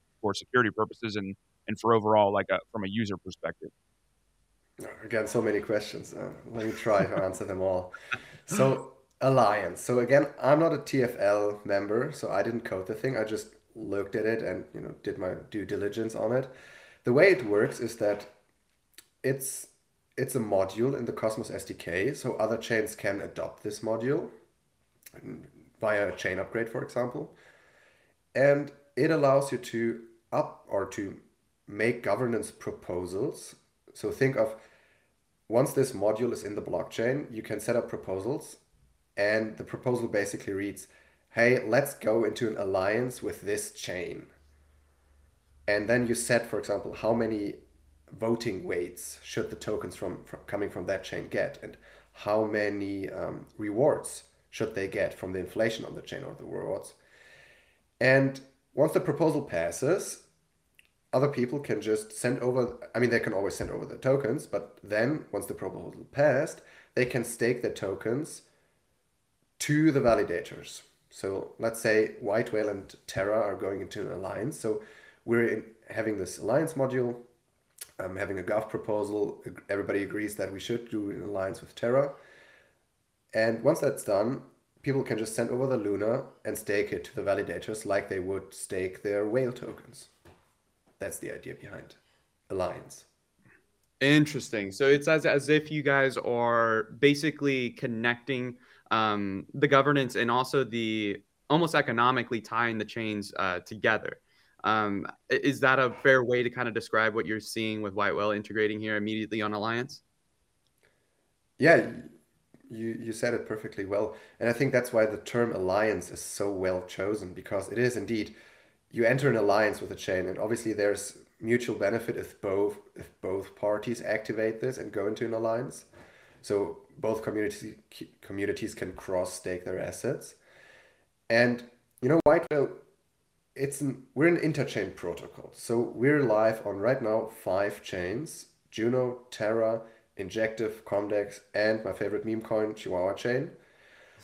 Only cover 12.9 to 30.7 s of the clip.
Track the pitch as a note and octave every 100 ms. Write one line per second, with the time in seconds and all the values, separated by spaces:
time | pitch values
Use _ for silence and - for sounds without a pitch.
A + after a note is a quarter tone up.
12.9 | A2 C3 A#2+ G#2+ G#2+ - - _ - G#2+
13.9 | G2 G2 A2 G#2+ A2+ F#2 F#2 - - -
14.9 | - - F#2+ F#2 F2+ - G#2+ F#2+ G2+ G2+
15.9 | A2+ A2 - A2 B2 C3+ - - - -
16.9 | _ - B2+ G3 F3 A2 G#2 C3 - A2+
17.9 | - G#2 G2+ - - _ _ _ _ _
18.9 | - - _ B2+ C3+ - - - _ _
19.9 | _ _ - C3 C3 G#2+ G2 F#2+ G#2+ C3
20.9 | C3 A2+ - A2 A2 A2 G2 - F#2+ -
21.9 | F2 G#2+ - B2+ G#2 - A2+ - A2+ G#2
22.9 | - G#2 G2 E2+ - - - G#2 G2+ A2
23.9 | A2+ B2 D#3+ - - _ _ _ _ _
24.9 | _ - - - G#2 F#2 - - - A2
25.9 | G#2 G2+ - F#2+ F2+ F#2+ A2+ A2+ - -
26.9 | B2 B2 D3 D#3 - - _ _ _ _
27.9 | _ _ _ _ A#2+ C#3 C#3+ C#3+ - _
28.9 | - D#3 D#3 C#3 C#3 C#3 A#2+ - A2+ A#2
29.9 | A2+ - _ - B2 D3 - -